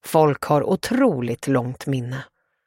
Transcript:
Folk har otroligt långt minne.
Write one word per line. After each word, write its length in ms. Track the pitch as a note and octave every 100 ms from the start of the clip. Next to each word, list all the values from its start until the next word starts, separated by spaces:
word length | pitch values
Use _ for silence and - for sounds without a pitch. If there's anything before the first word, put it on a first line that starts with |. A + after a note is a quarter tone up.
Folk 380 | - D#3+ D#3 C3+
har 200 | - D3
otroligt 840 | - F#3 - A#3 C4 C#3+ A#2+ A#2+ -
långt 400 | C3 B2 C3 -
minne. 380 | C3+ A#2+ C3 - _ _ _